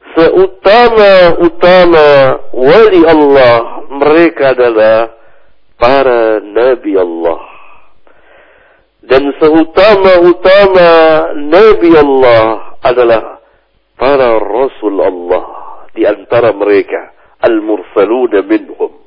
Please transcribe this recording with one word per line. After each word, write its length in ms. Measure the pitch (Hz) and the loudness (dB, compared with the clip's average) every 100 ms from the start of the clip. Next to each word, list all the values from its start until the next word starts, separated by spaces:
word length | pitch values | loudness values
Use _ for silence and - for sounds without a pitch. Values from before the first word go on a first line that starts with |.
| - - | -8 -2
Seutama-utama 1900 | 165 - 190 - 190 220 240 226 202 190 175 165 170 - 175 185 175 165 147 143 135 131 - - | 0 2 -2 -2 0 2 2 2 2 4 2 2 -2 0 2 2 4 4 4 4 2 -2 -8 -2
wali 480 | 131 185 220 185 160 | 2 4 4 2 2
Allah, 760 | 156 147 139 123 117 117 - - | 2 2 2 2 0 -4 -14 -16
mereka 640 | 139 147 156 165 165 139 123 | -6 -2 0 0 -2 -4 0
adalah 560 | 120 110 110 110 113 - - - - _ _ _ | -2 0 0 0 -4 -10 -20 -20 -20 _ _ _
para 640 | 120 139 131 120 113 107 | -2 0 0 0 -2 -4
nabi 560 | 101 107 127 120 104 95 | -4 -4 -2 -2 -4 -4
Allah. 480 | 90 82 82 80 - - - - - - - _ _ _ _ _ _ _ _ _ - | -4 -4 -6 -8 -12 -20 -20 -20 -20 -20 -20 _ _ _ _ _ _ _ _ _ -2
Dan 260 | 131 143 - | -2 -2 -2
seutama-utama 1500 | 156 160 160 - 202 202 185 180 175 170 185 190 202 185 170 165 160 156 165 156 | 0 0 0 0 2 2 2 4 2 2 2 2 4 2 4 4 2 0 -2 -8
nabi 540 | 147 165 220 190 170 | -2 2 4 2 2
Allah 800 | 160 143 135 127 117 110 107 - - | 2 2 2 2 2 0 -4 -10 -8
adalah 600 | 127 123 120 113 - - _ _ _ _ _ _ | -4 0 0 0 -4 -20 _ _ _ _ _ _
para 420 | 127 143 123 113 | -4 -2 0 -2
rasul 600 | 101 110 135 - 107 98 | -2 -4 -6 -6 -8 -4
Allah. 480 | 92 90 87 90 - - - - - | -4 -4 -6 -6 -6 -18 -20 -20 -18
Di 120 | 110 107 | -6 -4
antara 480 | 107 - 120 117 | -4 -4 -2 -2
mereka, 600 | 101 101 101 90 92 - _ _ _ | -2 -2 -2 -2 -10 -14 _ _ _
al-mursaluna 1040 | 120 113 107 104 - 113 98 123 123 101 95 | -4 -4 -4 -8 -6 -4 -2 -2 -2 -4 -2
minhum. 460 | 110 - - - - | -6 -6 -12 -12 -12